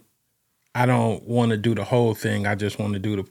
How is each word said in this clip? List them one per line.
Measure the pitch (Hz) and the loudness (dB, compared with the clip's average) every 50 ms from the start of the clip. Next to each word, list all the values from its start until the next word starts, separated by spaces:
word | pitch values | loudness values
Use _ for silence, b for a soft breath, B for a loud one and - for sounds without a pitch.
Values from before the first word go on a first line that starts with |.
| _ _ _ _ _ _ _ _ _ _ _ _ _ _ - | _ _ _ _ _ _ _ _ _ _ _ _ _ _ -2
"I | 123 123 | 0 2
don't | 127 127 117 117 113 104 - - | 4 4 4 2 0 -2 -4 -4
wanna | 117 117 120 120 117 113 | -2 0 2 2 2 2
do | 104 101 117 113 | 0 0 0 0
the | 101 98 | 0 0
whole | - - 120 120 113 107 | 0 2 2 2 2 0
thing, | - - 110 104 104 101 | 0 -2 -2 -2 -2 -2
I | 101 104 | -2 -2
just | 95 107 101 - - | -2 -2 -4 -4 -4
wanna | 107 104 101 98 | -4 -4 -4 -4
do | 95 107 107 | -4 -4 -4
the | 98 92 - | -4 -6 -8